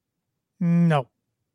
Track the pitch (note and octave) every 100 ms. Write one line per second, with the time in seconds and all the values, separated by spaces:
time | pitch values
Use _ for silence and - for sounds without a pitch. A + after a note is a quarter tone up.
0 | _ _ _ _ _ - E3+ E3+ E3+ D3+
1 | B2 _ _ _ _